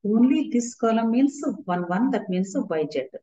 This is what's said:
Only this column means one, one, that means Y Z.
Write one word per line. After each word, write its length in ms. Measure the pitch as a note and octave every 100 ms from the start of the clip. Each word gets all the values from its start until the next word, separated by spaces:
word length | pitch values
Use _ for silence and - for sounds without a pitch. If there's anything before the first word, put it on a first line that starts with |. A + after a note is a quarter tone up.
Only 460 | G3+ A3+ B3+ D#4 -
this 220 | A#3+ A#3
column 380 | - A3+ A3+ A3+
means 300 | A#3+ C#4 - D4+ G3
one, 240 | - F3+ F3
one, 220 | F3+ C4
that 180 | B3+ -
means 260 | F3+ F#3+
Y 320 | C#4 G#3+ D#3+ D3+
Z. 140 | C#3+ B2+ -